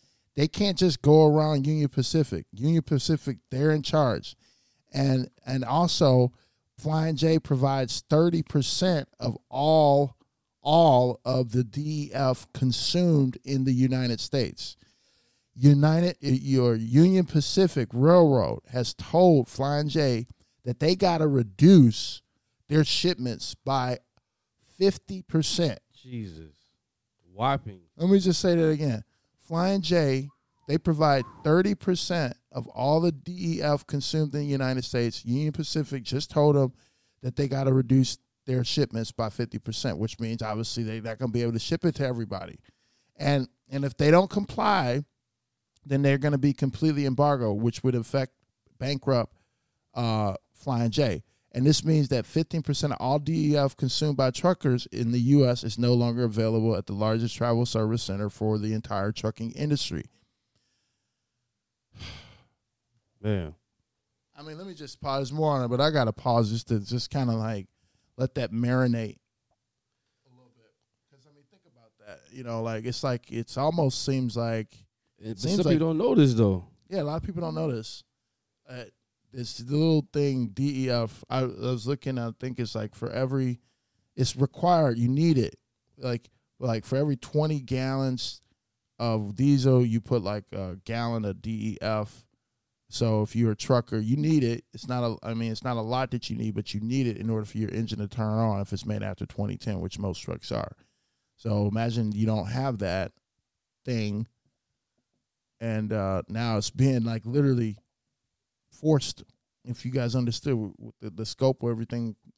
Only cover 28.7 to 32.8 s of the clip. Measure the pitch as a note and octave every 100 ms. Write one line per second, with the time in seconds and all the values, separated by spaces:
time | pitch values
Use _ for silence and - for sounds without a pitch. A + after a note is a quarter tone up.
28.7 | D3+ D3 A2 - _ _ _ - E3 F#3
29.7 | G3 D#3 F3 D3 C3 C#3+ _ _ _ -
30.7 | D3+ E3+ D3+ D#3 C#3 A#2 - D3+ E3 G3
31.7 | G3+ - F3+ - F3 C3 - _ B2+ A#2
32.7 | -